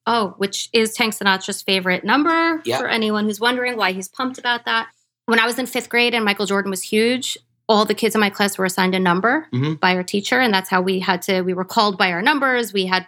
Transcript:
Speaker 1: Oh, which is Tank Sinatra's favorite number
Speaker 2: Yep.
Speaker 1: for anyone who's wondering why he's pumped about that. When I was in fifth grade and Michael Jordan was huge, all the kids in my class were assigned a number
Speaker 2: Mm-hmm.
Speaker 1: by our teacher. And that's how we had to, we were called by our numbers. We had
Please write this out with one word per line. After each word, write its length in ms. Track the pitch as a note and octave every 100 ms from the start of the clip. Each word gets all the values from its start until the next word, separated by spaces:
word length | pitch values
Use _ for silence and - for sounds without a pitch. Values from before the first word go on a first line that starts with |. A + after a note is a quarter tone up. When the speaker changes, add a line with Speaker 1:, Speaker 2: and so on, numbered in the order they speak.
| -
Speaker 1:
Oh, 280 | A#3 G3 F#3
which 320 | G3 - -
is 220 | A#3 A3
Tank 200 | - A3+
Sinatra's 460 | G#3 G3+ F#3+ - G3
favorite 440 | - F#3+ F#3 F3+
number 580 | G3+ B3+ D4+ E4 E4 D#4+
Speaker 2:
Yep. 140 | A3+ B3
Speaker 1:
for 80 | B3+
anyone 360 | A3+ A3 G#3+ G#3+
who's 140 | G#3
wondering 360 | A#3 B3 B3 A#3
why 160 | F#3+
he's 160 | F#3+ F#3+
pumped 300 | - B3+ B3+
about 260 | A#3+ A#3+
that. 240 | A#3+ A3+ - _ _ _ -
When 120 | A3+
I 60 | A3+
was 120 | A#3
in 80 | B3+
fifth 240 | B3 A#3+
grade 240 | A#3+ A#3+
and 100 | A#3
Michael 220 | G#3+ G3+ F#3+
Jordan 240 | G3+ G3
was 120 | F#3
huge, 540 | - G#3+ A#3 B3+ - - _ _ -
all 160 | G#3+
the 80 | G#3+
kids 200 | G#3 A3
in 60 | A3
my 80 | G#3
class 260 | G3 G3+ -
were 80 |
assigned 300 | F#3+ - F#3
a 40 | F#3
number 480 | F#3 F3 A3 D4 D#4+
Speaker 2:
Mm-hmm. 220 | B2+ D3
Speaker 1:
by 200 | D#3 F#3
our 80 | F3+
teacher. 360 | F3+ G3+ G3+ B3
And 140 | B3+
that's 160 | F#3+ F#3+
how 100 | F#3+
we 200 | F#3 F#3+
had 200 | F#3 F#3
to, 200 | - F#3
we 100 | F3+
were 140 | F3+ F#3
called 320 | - G#3 F#3
by 120 | F#3+
our 100 | F3
numbers. 500 | A#3 D4+ C4+ B3 A3+
We 140 | G3 F#3
had 200 | F#3